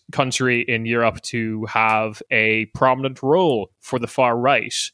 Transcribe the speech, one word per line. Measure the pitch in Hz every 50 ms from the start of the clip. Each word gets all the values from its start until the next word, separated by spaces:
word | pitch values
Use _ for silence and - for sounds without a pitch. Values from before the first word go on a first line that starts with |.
| _ -
country | - - 135 127 - - 131 123 120 120
in | - - 120 113 113
Europe | 113 117 117 117 110 110 -
to | - - - 117 113 110 110 107 110
have | 104 - 113 113 110 110 110 110 107 107 - - -
a | 127 113 110 110 110 110 110
prominent | - - - 131 131 131 131 135 135 127 -
role | 131 135 156 185 185 160 127 107 95 - _ _
for | - - 131 123
the | 120 -
far | - - 127 120 117
right. | 120 120 139 139 113 - 120 - - - -